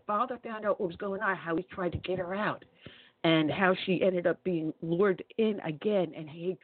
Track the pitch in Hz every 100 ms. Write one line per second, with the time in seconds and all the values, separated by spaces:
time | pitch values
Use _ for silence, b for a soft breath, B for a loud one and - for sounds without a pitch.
0 | - 208 254 240 226 220 208 185 185 170
1 | 202 196 208 175 160 165 - - 175 165
2 | - 185 175 196 196 123 - B B B
3 | B B 165 160 151 139 185 185 - 180
4 | 190 180 170 160 185 170 156 - 165 170
5 | 202 175 - - 220 202 165 151 214 202
6 | 160 156 156 165 175 180